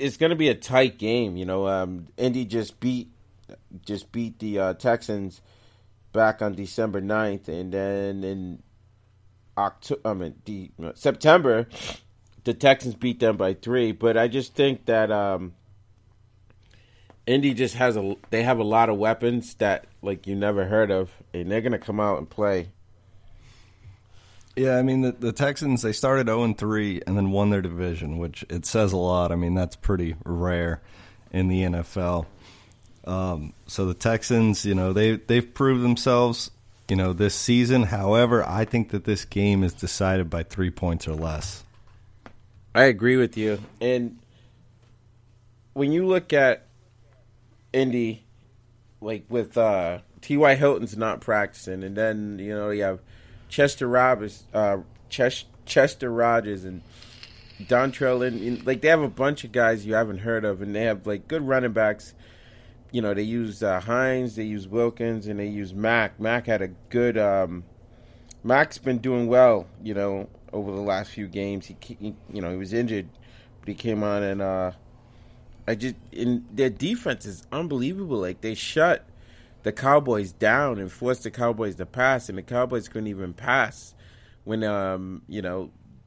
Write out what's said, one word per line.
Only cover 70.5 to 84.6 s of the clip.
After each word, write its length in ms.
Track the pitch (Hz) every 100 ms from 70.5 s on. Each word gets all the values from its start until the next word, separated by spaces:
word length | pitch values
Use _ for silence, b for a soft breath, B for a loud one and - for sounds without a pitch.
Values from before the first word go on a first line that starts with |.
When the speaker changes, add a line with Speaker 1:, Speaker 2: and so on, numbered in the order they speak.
Speaker 1:
over 180 | 104 101
the 100 | 98
last 300 | 101 95 104
few 160 | - 98
games. 400 | 98 101 98 -
He, 100 | -
he, 340 | - - 104 - -
you 80 | 104
know, 120 | 87
he 40 | 92
was 160 | 95
injured, 360 | 113 120 104 87 - b b b -
but 100 | 101
he 60 |
came 300 | - 113 107
on, 180 | 104 101
and, 180 | 101 98
uh, 300 | 95 95 92 - - - b b b b b - -
I 80 |
just, 220 | 110 127 - -
and 340 | - 120 120 -
their 180 | 107 131
defense 560 | 98 160 240 160 120 104
is 180 | 90 -
unbelievable. 680 | 139 170 135 131 190 180 113
Like, 240 | 92 92
they 120 | 113
shut 540 | 107 - 156 170 151 - b b b b b
the 100 | 107
Cowboys 600 | - 135 147 135 107 95
down 460 | - 107 127 143 104
and 120 | 95
forced 320 | - 123 123
the 80 | 110
Cowboys 440 | 123 120 110 107
to 100 | 87
pass, 460 | 90 123 131 127 -
and 80 | 92
the 40 |
Cowboys 460 | - 123 127 120 -
couldn't 200 | 113 107
even 260 | 95 90
pass 600 | 87 123 131 107 - - - b b b b
when, 200 | - 113